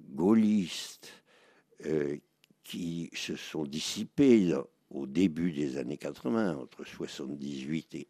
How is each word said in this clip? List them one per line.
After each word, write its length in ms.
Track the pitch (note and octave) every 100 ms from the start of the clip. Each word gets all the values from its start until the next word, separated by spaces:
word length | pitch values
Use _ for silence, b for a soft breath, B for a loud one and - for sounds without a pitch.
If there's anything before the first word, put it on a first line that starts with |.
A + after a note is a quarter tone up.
gaullistes, 1200 | - C#2 F2 A2+ G#2+ G#2+ E2+ - - - - - b b b b b _ D2+
euh, 320 | D#2 C#2+ D2 _ _ _ _ -
qui 440 | G#2+ F2 E2+ E2+
se 240 | - - E2
sont 260 | - D#2+
dissipées 880 | D2 D2+ - - A2 - C#3 A#2 F2+ C#2+ - _ _
au 180 | D2 C2+
début 460 | D2 F#2+ D#2 F2
des 240 | D2 D2 C2
années 180 | B1 D2
quatre-vingts, 640 | D2 C#2+ - A2+ G#2 D2
entre 260 | B1 - -
soixante-dix-huit 1080 | - D#2 - C2+ C#2+ C#2 C#2 C2+ D#2+ - D2+
et, 140 | C#2+